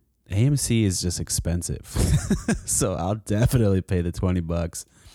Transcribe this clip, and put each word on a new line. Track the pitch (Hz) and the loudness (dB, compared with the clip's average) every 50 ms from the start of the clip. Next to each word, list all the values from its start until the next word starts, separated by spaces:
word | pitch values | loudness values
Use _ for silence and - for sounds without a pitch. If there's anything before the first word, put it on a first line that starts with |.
| _ _ _ _ _ - | _ _ _ _ _ -4
A | 95 | 0
M | 101 117 143 147 | 2 2 4 2
C | 131 - - 120 113 107 | 2 0 0 2 2 2
is | 98 90 - | 2 0 0
just | - 87 - - | -2 -2 -4 -4
expensive. | 85 - - - - 87 85 87 85 - - - - | -6 -4 -6 -4 -2 -2 -2 -2 -2 -4 -8 -8 -10
<laughs> | - - - 85 - - - - - 202 - - - 208 - - | -6 0 0 2 4 2 2 2 0 -2 -2 0 -2 -4 -4 -4
So | - - - 139 104 90 | -4 -2 0 0 0 0
I'll | - 85 92 107 | -2 -2 -2 -2
definitely | 110 - - 101 104 120 120 - 127 110 101 98 95 | -4 -2 -2 0 2 2 4 4 4 4 4 4 2
pay | 90 - 98 90 | 0 0 0 0
the | 85 87 | 0 -2
twenty | 85 - - 92 90 90 | -2 -2 -2 0 0 0
bucks | 85 80 85 85 82 82 - - - - _ _ - - | -2 -2 -4 -4 -4 -6 -8 -12 -14 -16 _ _ -20 -20